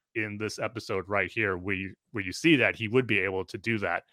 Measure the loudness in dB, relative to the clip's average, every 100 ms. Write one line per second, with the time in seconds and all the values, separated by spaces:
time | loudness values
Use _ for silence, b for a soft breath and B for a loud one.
0 | _ -6 -4 -4 -6 -4 -6 -6 -4 -4
1 | 0 0 0 0 0 0 -2 -4 -6 -12
2 | _ -6 -6 0 4 6 6 2 2 2
3 | 4 2 2 -2 -4 -6 -2 -2 0 -2
4 | b